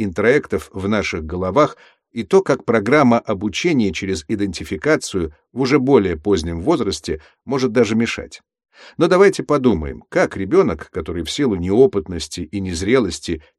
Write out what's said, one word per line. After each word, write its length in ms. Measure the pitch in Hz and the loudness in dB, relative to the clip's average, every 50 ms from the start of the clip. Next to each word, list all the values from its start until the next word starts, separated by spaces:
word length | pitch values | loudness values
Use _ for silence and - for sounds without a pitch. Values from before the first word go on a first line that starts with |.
| 113 | -6
интроектов 680 | 98 82 - 101 113 135 147 - - - 95 - - - | -6 -4 0 2 2 2 2 0 -2 -4 -6 -6 -8 -10
в 160 | 98 92 98 | -8 -4 -2
наших 360 | 110 104 90 - - 87 78 | -2 -2 -2 -4 -6 -8 -8
головах 520 | 78 92 90 92 92 92 127 151 135 - - - - _ _ _ _ - | -8 -6 -6 -4 -2 2 2 2 2 0 -6 -20 -20 _ _ _ _ -10
и 100 | 117 107 | -10 -2
то, 200 | - - 190 190 | 2 2 2 4
как 220 | - 143 - - | 2 0 -2 0
программа 540 | - 117 113 101 110 - 151 143 123 117 117 | 0 0 0 2 2 4 4 6 6 4 2
обучения 720 | - - 107 92 104 104 92 - - 175 165 131 110 98 87 | 2 -2 -4 -4 -4 -6 -4 -2 0 0 2 2 2 0 -2
через 320 | - - 95 95 87 - - | -4 -4 -6 -6 -6 -6 -6
идентификацию 1080 | 113 95 101 95 85 - - - - - - 147 156 - - - - 95 85 78 - _ _ _ - | -4 -4 -4 -4 -6 -8 -10 -8 -8 -4 0 0 0 0 0 -4 -4 -4 -4 -4 -6 _ _ _ -6
в 80 | 117 | -4
уже 180 | 147 117 139 147 | 0 0 2 2
более 380 | 123 135 143 120 101 92 82 | 4 4 4 4 4 2 0
позднем 440 | 76 - 104 101 87 76 85 85 82 | -2 0 0 0 0 0 -2 -6 -4
возрасте 600 | 87 127 175 143 117 98 92 - - - 80 - - _ _ _ _ | -2 0 0 0 0 -4 -4 -6 -6 -8 -8 -8 -10 _ _ _ _
может 280 | 113 127 135 127 123 107 | -6 -4 -2 -2 0 2
даже 220 | 123 117 101 110 | 2 2 2 2
мешать. 440 | 110 117 107 - - - - - - _ _ _ _ _ _ _ _ - - - | 0 0 -2 -4 -8 -12 -14 -18 -20 _ _ _ _ _ _ _ _ -20 -14 -4
Но 120 | - 156 175 | 0 0 2
давайте 340 | 180 180 202 196 - - 127 | 4 6 6 4 4 2 0
подумаем, 600 | - 147 143 127 123 104 85 76 69 62 57 - _ | 0 0 2 4 4 2 2 0 -6 -10 -12 -12 _
как 280 | - 170 185 - - | -2 0 0 0 -2
ребенок, 520 | - 98 92 156 190 180 120 85 71 - - | -4 -4 0 2 2 2 2 0 -6 -8 -10
который 340 | - 90 80 90 82 87 82 | -8 -8 -6 -6 -6 -6 -6
в 60 | 80 | -6
силу 260 | - - 147 127 101 | -4 -2 -2 0 0
неопытности 840 | 90 87 90 98 117 135 131 - 101 92 - 90 82 - - - - | -2 -2 2 4 4 4 4 4 0 -6 -6 -8 -10 -10 -10 -10 -10
и 200 | 87 78 - 101 | -10 -8 -8 -8
незрелости 840 | 98 92 90 82 95 98 120 135 117 90 80 - - - 85 80 - _ _ | -6 -6 -6 -4 0 0 2 2 2 0 -4 -8 -8 -8 -8 -8 -10 _ _